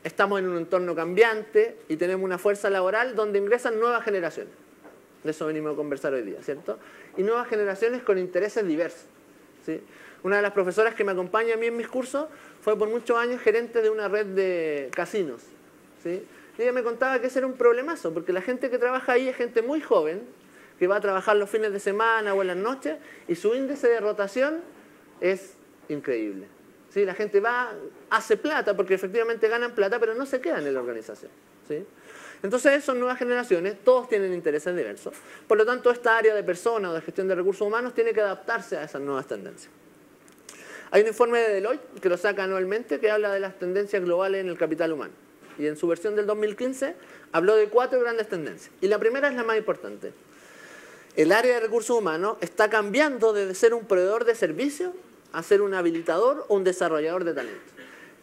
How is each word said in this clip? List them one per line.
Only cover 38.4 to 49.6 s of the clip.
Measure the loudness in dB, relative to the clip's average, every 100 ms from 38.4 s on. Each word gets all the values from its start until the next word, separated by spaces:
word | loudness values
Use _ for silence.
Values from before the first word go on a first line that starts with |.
| -4 -6 -4 -8
a | -6
esas | -8
nuevas | -4 -4 -6
tendencias. | -10 -10 -18 -20 -20 -20 -20 -20 -20 -20 -20 -20 -20 -20 -18 2
Hay | 4
un | 4
informe | 2 2 4
de | 2 0
Deloitte | -2 -4 -6 -4
que | -2
lo | 2
saca | 0 0 -2
anualmente | -2 -2 -4 -4 0
que | 2
habla | 2 0
de | -2
las | -4 -6
tendencias | -4 -2 -2 -2
globales | 0 0 0 -2
en | -4
el | -2
capital | -2 0 -2
humano. | -2 -8 -14 -20 -20 -20 -6
Y | -6
en | -2
su | -2
versión | 0 -2 -2
del | 0
dos | 0
mil | -2 -2
quince | -6 -4 -6 -6 -18 -20 -4
habló | 2 4 6
de | 6
cuatro | 2 2 0
grandes | 0 -2 -4
tendencias. | -6 -8 -12 -18 -4
Y | 0
la | 2
primera | 2 2 0
es | 0
la |
más | -2
importante. | -2